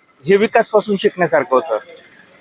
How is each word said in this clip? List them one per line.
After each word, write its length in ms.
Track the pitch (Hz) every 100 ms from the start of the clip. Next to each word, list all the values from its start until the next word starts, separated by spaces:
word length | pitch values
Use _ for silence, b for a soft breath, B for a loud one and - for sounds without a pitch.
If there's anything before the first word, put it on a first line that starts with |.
| _ - 143
हे 100 | 196
विकासपासून 600 | 214 233 220 214 208 196
शिकण्यासारखं 600 | 208 - 165 160 131 127
होतं. 220 | - 107 - - - _ _ _